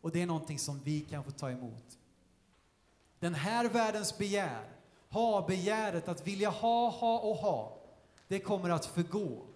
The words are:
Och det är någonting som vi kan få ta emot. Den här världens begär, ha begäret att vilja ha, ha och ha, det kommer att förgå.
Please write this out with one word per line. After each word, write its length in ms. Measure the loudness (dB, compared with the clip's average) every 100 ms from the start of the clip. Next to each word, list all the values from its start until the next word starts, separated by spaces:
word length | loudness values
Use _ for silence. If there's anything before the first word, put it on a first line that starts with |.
Och 100 | -2
det 120 | -2
är 40 | 0
någonting 320 | 0 -2 -6
som 220 | -4 -4
vi 200 | -2 -2
kan 240 | -2 -8
få 60 | -8
ta 200 | -6 -6
emot. 480 | -6 -8 -12 -16 -20 _ _ _ _ _ _ _ _ _ _ _ _
Den 160 | -2
här 340 | 0 0 2 2
världens 500 | 4 2 2 -2 -2
begär, 540 | 0 0 0 -4 -8 -18 -20 -20 _
ha 360 | 2 4 4 2
begäret 640 | 0 2 2 0 -2 -4
att 180 | -6 -4
vilja 240 | 0 0
ha, 380 | 2 4 4 4
ha 300 | 2 2 2
och 180 | 2 0
ha, 420 | 2 0 -2 -10 -20 -20 -20 -20 -4
det 100 | -4
kommer 320 | 0 0 2
att 160 | 2 0
förgå. 600 | -2 0 0 -2 -4 -10